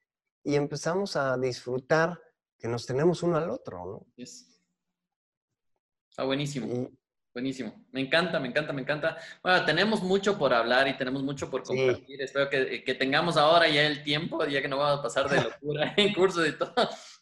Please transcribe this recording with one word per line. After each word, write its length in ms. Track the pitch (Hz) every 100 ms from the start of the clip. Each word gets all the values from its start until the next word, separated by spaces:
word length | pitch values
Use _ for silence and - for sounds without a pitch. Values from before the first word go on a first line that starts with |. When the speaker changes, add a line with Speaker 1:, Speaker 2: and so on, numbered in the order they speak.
| _ _ _ _
Speaker 1:
Y 120 | - 143
empezamos 600 | 147 147 165 180 202 156
a 220 | 135 127
disfrutar 840 | 127 123 - 127 - 160 165 170 _ _ _ _
que 100 | 113
nos 180 | 120 -
tenemos 340 | 131 170 165
uno 140 | 175 160
al 120 | 170
otro, 360 | - - 87 90
¿no? 220 | 107 - -
Speaker 2:
Yes. 440 | 247 - _ _ _ _ _ _ _ _ _ _ _ _ _ _ _ _ _
Está 140 | -
buenísimo. 440 | 131 135 147 139 113
Speaker 1:
Y 300 | 123 127 - _ _ _
Speaker 2:
Buenísimo. 500 | 123 131 131 110 - _
Me 100 | 127
encanta, 380 | 135 165 175 165
me 100 | 127
encanta, 240 | 151 156
me 100 | 143
encanta. 340 | 127 151 160 - - -
Bueno, 240 | 180 180 156
tenemos 380 | 156 214 214
mucho 340 | 180 196 202 196
por 160 | 139
hablar 340 | 120 117 127 139
y 80 | 135
tenemos 260 | 127 139
mucho 260 | 135 147 147
por 160 | 131 -
Speaker 1:
Sí. 100 | 131
Speaker 2:
compartir. 460 | 131 120 - -
Espero 260 | 135 139 139
que, 360 | 139 131 113
que 100 | -
tengamos 440 | 127 135 143 170 156
ahora 300 | 151 170 160
ya 200 | 147 151
el 160 | 143
tiempo, 420 | 147 147 170 - 156
ya 160 | 139
que 60 | 143
no 100 | 135
vamos 220 | 147 143
a 20 |
pasar 260 | 120 135 139
de 140 | 135
Speaker 1:
<laughs> 20 |
Speaker 2:
locura 500 | 117 - 143 147 147
<laughs> 40 | -
en 160 | 202
curso 320 | 185 185 170 160
y 60 | 131
todo, 200 | 170 - 214 - - -